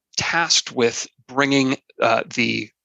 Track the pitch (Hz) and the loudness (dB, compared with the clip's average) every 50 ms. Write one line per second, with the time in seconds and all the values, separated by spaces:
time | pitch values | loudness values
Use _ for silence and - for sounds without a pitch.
0 | _ _ - - - - 165 165 170 156 - - - - 120 127 117 117 - - | _ _ -6 -6 -4 -2 0 0 0 2 0 0 -2 -2 0 2 2 2 0 -2
1 | - - _ _ _ - 127 135 139 135 139 139 131 131 135 - _ _ _ - | -8 -10 _ _ _ -6 -2 0 2 2 4 2 2 2 0 -4 _ _ _ 0
2 | 117 113 113 113 - - - 123 117 113 113 110 110 - _ _ | 0 2 2 0 -2 -4 -4 -2 -2 -2 -2 -4 -6 -10 _ _